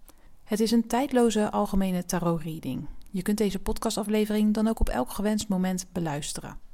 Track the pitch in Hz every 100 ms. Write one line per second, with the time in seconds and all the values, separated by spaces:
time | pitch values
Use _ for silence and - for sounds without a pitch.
0 | - - - - - 208 220 233 226 233
1 | 294 247 233 214 208 208 208 196 190 180
2 | 180 175 170 165 160 156 135 127 - -
3 | - 185 190 208 208 190 - 185 226 220
4 | 208 214 214 214 214 214 220 226 - 240
5 | 254 - 202 214 214 185 185 185 - 175
6 | 165 147 147 - - - -